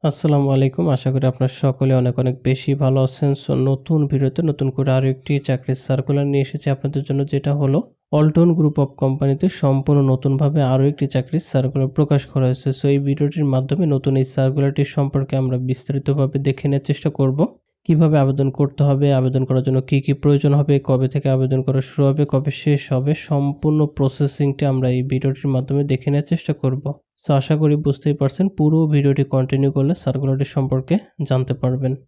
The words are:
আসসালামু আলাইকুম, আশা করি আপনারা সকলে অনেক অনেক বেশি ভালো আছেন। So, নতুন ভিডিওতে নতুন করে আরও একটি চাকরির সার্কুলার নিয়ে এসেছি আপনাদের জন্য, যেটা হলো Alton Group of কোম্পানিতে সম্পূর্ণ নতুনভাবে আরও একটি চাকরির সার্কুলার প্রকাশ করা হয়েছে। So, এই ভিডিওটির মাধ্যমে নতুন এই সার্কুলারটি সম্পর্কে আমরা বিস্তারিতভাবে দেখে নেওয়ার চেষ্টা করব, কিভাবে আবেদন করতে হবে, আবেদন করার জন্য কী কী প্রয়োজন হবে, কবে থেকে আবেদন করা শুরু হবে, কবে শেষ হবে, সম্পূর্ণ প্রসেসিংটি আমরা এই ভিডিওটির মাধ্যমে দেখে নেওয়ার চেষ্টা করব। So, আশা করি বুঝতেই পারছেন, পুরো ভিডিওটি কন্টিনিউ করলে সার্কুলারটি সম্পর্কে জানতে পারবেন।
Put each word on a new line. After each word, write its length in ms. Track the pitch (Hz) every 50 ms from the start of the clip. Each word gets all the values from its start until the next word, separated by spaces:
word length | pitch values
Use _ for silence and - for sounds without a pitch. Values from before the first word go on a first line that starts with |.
| -
আসসালামু 440 | 160 143 - - 156 147 143 139 139
আলাইকুম, 340 | 135 135 135 135 - - 170 170
আশা 200 | 139 127 - 131
করি 140 | 131 131 127 165
আপনারা 240 | - - 131 131 -
সকলে 380 | - - 139 131 - 139 135 131
অনেক 200 | 127 127 123 120 -
অনেক 160 | 127 127 123 123 -
বেশি 280 | 127 131 131 - - 139
ভালো 240 | 135 147 131 135 135 131
আছেন। 280 | 131 - - - 143 139
So, 180 | 139 - - 139 131 127 135
নতুন 300 | 135 135 - - 165 160 147 139
ভিডিওতে 340 | 147 131 139 139 135 - 170
নতুন 240 | 160 143 - 143 135
করে 200 | 131 - 135 139
আরও 160 | 131 131 131 135
একটি 240 | 131 131 - - 143 143
চাকরির 400 | 139 - 135 123 127 - 131 131 -
সার্কুলার 420 | - 135 135 135 - 143 143 143 143
নিয়ে 180 | 139 139 139
এসেছি 220 | - - 151 - 151
আপনাদের 320 | 135 135 - 139 139 139 135
জন্য, 180 | - 139 139 139
যেটা 260 | 139 - 139 - 147 143
হলো 260 | 147 147 135 135 165 247 - _ _ _ _
Alton 380 | - 147 151 156 151 170 170 175 170
Group 200 | 165 156 151 143 -
of 120 | 139 - -
কোম্পানিতে 500 | - - 135 135 143 143 139 135 143 - 185 - -
সম্পূর্ণ 380 | - 139 135 135 135 - 147 143 135 135
নতুনভাবে 480 | 131 131 - 143 135 139 147 139 147 156 139
আরও 200 | 131 131 131 135 143
একটি 140 | 143 - 147 135
চাকরির 360 | - 131 123 - - 156 - -
সার্কুলার 400 | - 139 131 127 - 143 135 131 127 -
প্রকাশ 240 | 151 143 147 139 -
করা 200 | - - 135 131 127
হয়েছে। 220 | 127 131 - 143 131
So, 120 | - - 143
এই 120 | 139 139
ভিডিওটির 460 | 139 139 139 143 147 143 143 170 151
মাধ্যমে 400 | 139 131 131 131 139 - 180 185 156
নতুন 260 | 143 135 - 143 135 135
এই 40 | 131 131 -
সার্কুলারটি 500 | - 135 135 135 147 139 139 139 - 143 - -
সম্পর্কে 380 | - 139 143 - 139 135 135 - 135
আমরা 160 | 131 127 127 123 127 127
বিস্তারিতভাবে 680 | 131 - - - 139 139 135 - 139 147 135 135 - 139 139 151
দেখে 180 | - - - 143
নেওয়ার 180 | 139 139 139 -
চেষ্টা 200 | 151 - - 156 - -
করব, 200 | 139 135 131 143 170 254 - _ _ _ _ _ _ -
কিভাবে 260 | 170 151 165 156 151 151 139
আবেদন 240 | 135 131 139 139 139 135 -
করতে 220 | 147 135 - - 147
হবে, 240 | 143 139 139 147 143 139 131
আবেদন 240 | 127 131 131 131 131
করার 180 | 127 135 131 127 139
জন্য 120 | 131 131 131 -
কী 80 | 143 139 135
কী 80 | - 139 -
প্রয়োজন 300 | - 147 143 139 143 147 143 143
হবে, 140 | 143 143 143 139 135 -
কবে 200 | 135 127 131 131 -
থেকে 140 | 143 - 139 131
আবেদন 240 | 131 131 131 135 131 131
করা 160 | 139 135 135 131 -
শুরু 140 | - - 143 139
হবে, 160 | 135 151 147 147 -
কবে 180 | 135 139 151 127 - -
শেষ 180 | 151 147 139 - - 135
হবে, 180 | 127 131 143 151 - - -
সম্পূর্ণ 520 | 156 143 139 139 143 143 - 156 156 151 151 147 147
প্রসেসিংটি 680 | - 139 135 135 - 147 139 - - 147 139 135 139 147 139
আমরা 160 | 131 131 131 127 123
এই 60 | 127 127 131
ভিডিওটির 380 | 131 135 139 139 135 - - 143 135
মাধ্যমে 260 | 131 127 131 139 143 143 143
দেখে 160 | 135 131 - 147
নেওয়ার 180 | 143 143 147 -
চেষ্টা 220 | 175 165 - - 151 - -
করব। 220 | 135 131 143 - 143 143 - _ _ _ _ _
So, 60 | - 143 139
আশা 160 | 131 - 156 151
করি 140 | 156 151 147 147 151
বুঝতেই 300 | 143 139 - - 147 143 143
পারছেন, 240 | 139 139 - - 185 196 190 -
পুরো 200 | 156 151 156 160 165 151 151
ভিডিওটি 300 | 143 139 143 139 139 139 135 -
কন্টিনিউ 360 | 135 131 131 - 135 139 139 135 139
করলে 160 | 135 143 180 - -
সার্কুলারটি 440 | 143 131 143 143 135 135 135 139 - -
সম্পর্কে 400 | 143 135 135 - 131 131 - 165 214 - - _ _ 160 -
জানতে 240 | 135 131 131 - - -
পারবেন। 320 | - 127 127 127 131 131 135 131 -